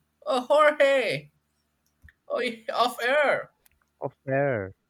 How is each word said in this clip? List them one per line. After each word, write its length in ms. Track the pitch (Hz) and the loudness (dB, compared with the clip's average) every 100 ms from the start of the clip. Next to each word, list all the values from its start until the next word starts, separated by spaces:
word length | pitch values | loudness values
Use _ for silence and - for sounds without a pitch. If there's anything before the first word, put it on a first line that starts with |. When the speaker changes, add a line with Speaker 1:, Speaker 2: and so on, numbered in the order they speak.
| _ _ | _ _
Speaker 1:
Oh, 200 | - 254 | -4 -4
Jorge. 920 | 254 302 302 294 277 269 208 143 - _ _ _ _ _ _ _ - _ - | 2 4 4 4 4 2 0 -4 -8 _ _ _ _ _ _ _ -20 _ -8
Oye, 380 | 220 247 226 - - | -6 -6 -8 -6 -2
Off 220 | 247 247 | -2 -2
Air". 480 | 240 294 277 139 - _ _ _ _ _ | -2 0 0 -2 -6 _ _ _ _ _
Speaker 2:
Off 160 | 135 - - | -12 -10 -4
Air. 480 | 135 143 113 95 - | 0 0 -2 -6 -12